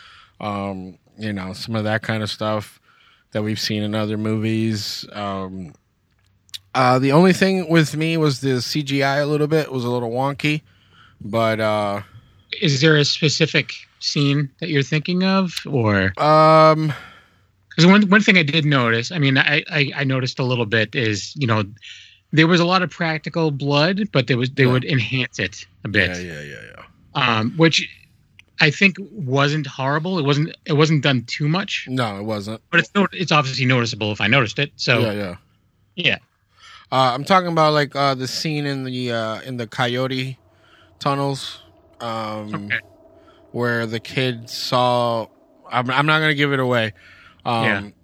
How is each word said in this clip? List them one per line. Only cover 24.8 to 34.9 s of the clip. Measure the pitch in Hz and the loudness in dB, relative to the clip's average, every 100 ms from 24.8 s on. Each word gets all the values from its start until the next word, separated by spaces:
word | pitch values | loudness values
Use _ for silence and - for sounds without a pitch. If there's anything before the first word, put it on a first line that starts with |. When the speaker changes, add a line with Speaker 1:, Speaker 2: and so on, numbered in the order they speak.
| 127 | 0
Speaker 2:
enhance | 127 107 131 123 - | 0 0 -4 -4 -4
it | 95 - - _ | -6 -8 -20 _
a | 107 | -4
bit. | 101 90 90 | 0 0 -2
Speaker 1:
Yeah, | 90 76 | -10 -12
yeah, | |
yeah, | 73 60 53 - - _ _ | -14 -16 -18 -20 -20 _ _
yeah. | 151 123 110 | -2 0 0
Speaker 2:
Um, | 110 156 | 0 2
which | 165 - - - _ _ _ _ _ - | 2 2 -4 -12 _ _ _ _ _ 0
I | 156 | 0
think | - 196 180 196 | 4 0 0 -12
wasn't | 220 127 139 143 156 139 | -10 -2 0 2 0 -6
horrible. | - 135 156 180 185 | -6 -4 -2 -2 -2
It | |
wasn't, | 139 147 160 - | 0 0 0 -6
it | - | -2
wasn't | 147 156 151 | 2 4 4
done | 147 127 | 2 0
too | - - 151 | -2 -4 -2
much. | 175 202 - 135 | -2 -4 -8 -6
Speaker 1:
No, | 127 113 98 | -4 -4 -4
it | |
wasn't. | 110 104 101 110 _ | -6 -6 -6 -12 _
Speaker 2:
But | 170 | 0
it's | - | 2
no-, | 202 185 | 2 0
it's | - 160 | 0 0
obviously | 151 131 127 127 | 2 2 0 0
noticeable | 127 117 104 107 | 2 0 -2 -4
if | 104 | -2
I | 104 | 2
noticed | 135 107 - | 4 2 -2
it. | 143 - | -6 -4
So | - | 0